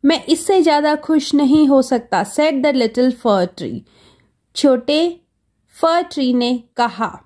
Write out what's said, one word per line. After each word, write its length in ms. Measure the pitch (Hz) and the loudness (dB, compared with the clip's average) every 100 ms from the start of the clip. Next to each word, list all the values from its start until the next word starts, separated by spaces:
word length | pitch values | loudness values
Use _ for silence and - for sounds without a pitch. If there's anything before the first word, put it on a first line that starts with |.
| 277 | 0
मैं 200 | 330 - | 0 -2
इससे 360 | 320 - 381 | -4 2 2
ज्यादा 340 | 320 294 294 302 | 4 2 0 -2
खुश 400 | 302 311 285 285 | 0 -2 0 0
नहीं 320 | 277 302 294 | 2 4 4
हो 140 | 277 | 4
सकता, 440 | 262 247 233 190 202 - | 2 -4 -2 -4 -4 -2
said 180 | 302 277 294 | 0 0 0
the 80 | |
little 380 | 269 226 226 254 | 0 -2 0 -2
fir 360 | 247 240 202 180 - | 0 0 0 -2 -6
tree, 200 | 127 120 _ _ _ _ _ _ _ - | -12 -12 _ _ _ _ _ _ _ 0
छोटे 680 | 285 254 247 294 339 339 _ _ _ _ _ - | 2 2 0 0 -2 -4 _ _ _ _ _ -4
फर 200 | 330 339 | 0 0
ट्री 320 | 349 - 254 | -2 -4 -2
ने 300 | 247 240 247 - - | 0 -2 -4 -8 -6
कहा। 420 | 233 180 220 - | -4 -4 -10 -10